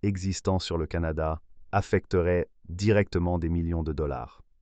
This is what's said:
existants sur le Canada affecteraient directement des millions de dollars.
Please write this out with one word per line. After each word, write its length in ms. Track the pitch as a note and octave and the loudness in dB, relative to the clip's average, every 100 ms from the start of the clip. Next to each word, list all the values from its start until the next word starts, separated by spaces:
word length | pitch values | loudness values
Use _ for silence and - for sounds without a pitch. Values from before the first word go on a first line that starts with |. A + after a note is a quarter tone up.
existants 560 | G#2 F#2+ F#2+ F#2+ - F#2 | -2 -2 -2 -2 0 0
sur 200 | - E2+ | 0 -4
le 80 | D#2 | -2
Canada 560 | E2+ E2 D#2 D#2 D#2 - - - | -2 -2 -2 -2 -4 -8 -20 -4
affecteraient 800 | G2 - G2 - F#2 E2+ F2 - _ - | -2 2 0 2 2 4 2 0 _ -14
directement 680 | F2 G#2 G#2 G2 F2+ F2 F2 | -2 2 4 4 2 0 0
des 120 | E2 | 0
millions 320 | E2+ E2 E2 | 0 0 -2
de 100 | D#2 | -2
dollars. 480 | D2+ D2 B1+ A#1+ - - _ | -2 -4 -4 -10 -16 -20 _